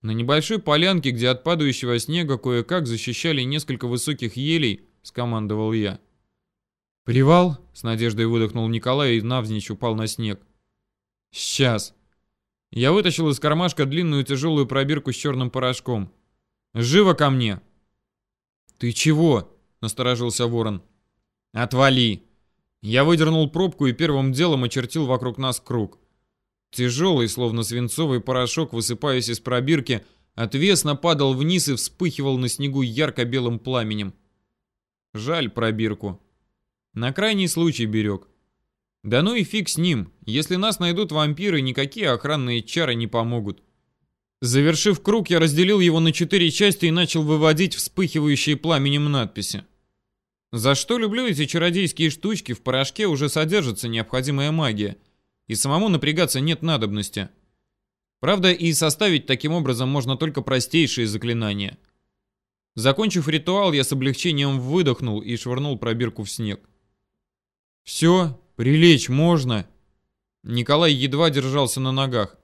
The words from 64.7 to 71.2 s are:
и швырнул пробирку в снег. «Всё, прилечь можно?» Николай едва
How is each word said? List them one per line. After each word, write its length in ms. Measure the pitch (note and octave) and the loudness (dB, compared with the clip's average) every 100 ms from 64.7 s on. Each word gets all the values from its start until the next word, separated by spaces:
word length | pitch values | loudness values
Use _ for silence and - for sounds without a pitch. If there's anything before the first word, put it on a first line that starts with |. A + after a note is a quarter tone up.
| E3+ D#3 A#2+ B2+ G#2+ | 0 2 0 -2 -4
и 140 | G#2 | -6
швырнул 420 | A#2 - B2 D3 B2+ | -8 -6 -4 -4 -4
пробирку 460 | A#2 A2+ A#2+ - | -4 -2 -4 -6
в 80 | G#2 | -10
снег. 300 | - A2 F#2+ _ _ _ _ _ _ _ _ _ _ _ _ | -8 -8 -8 _ _ _ _ _ _ _ _ _ _ _ _
«Всё, 580 | - - D#3+ F3+ E3+ B2+ _ | -12 0 4 4 2 -6 _
прилечь 540 | - A#2+ D#3 E3+ D#3 - | -4 2 6 8 6 4
можно?» 600 | C3 E3 E3 B2+ A2 F2+ _ _ _ _ _ _ _ | 2 4 2 0 -4 -6 _ _ _ _ _ _ _
Николай 480 | - A#2+ A#2 D3 E3 | -6 -4 2 4 4
едва 380 | C#3 C3+ C#3 | 4 0 2